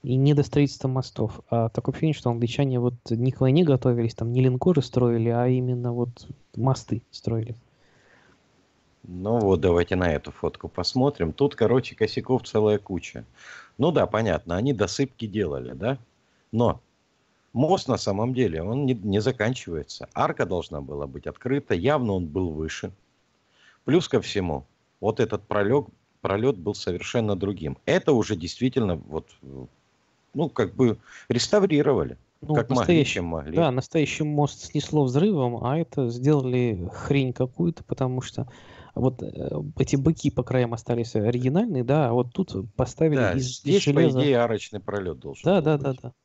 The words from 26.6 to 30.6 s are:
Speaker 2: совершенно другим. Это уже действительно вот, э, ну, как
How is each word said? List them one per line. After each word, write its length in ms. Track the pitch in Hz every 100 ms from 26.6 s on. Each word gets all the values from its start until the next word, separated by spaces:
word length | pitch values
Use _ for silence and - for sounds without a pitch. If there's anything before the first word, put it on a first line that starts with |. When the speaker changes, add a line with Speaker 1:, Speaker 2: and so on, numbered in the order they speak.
| 85 101
Speaker 2:
совершенно 600 | - 87 - 123 110 95
другим. 420 | 98 95 78 65 -
Это 280 | 175 175
уже 220 | 127 104 101
действительно 600 | 85 - 127 131 107 85
вот, 320 | 50 78 - _
э, 220 | 69 67 62 _ _ _ _ _ _ 135
ну, 140 | 151
как 260 | -